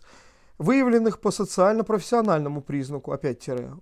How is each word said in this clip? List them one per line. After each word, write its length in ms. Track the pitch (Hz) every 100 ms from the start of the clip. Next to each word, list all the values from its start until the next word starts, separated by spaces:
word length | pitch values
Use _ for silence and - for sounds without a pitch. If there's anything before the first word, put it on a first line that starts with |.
| - - - _ _ -
выявленных 640 | 156 269 247 233 226 -
по 100 | 208
социально-профессиональному 1300 | - 196 - 185 220 214 214 - 240 214 156 143 147
признаку, 500 | 135 143 131 143 147
опять 280 | 139 143 120
тире, 320 | - 123 127 151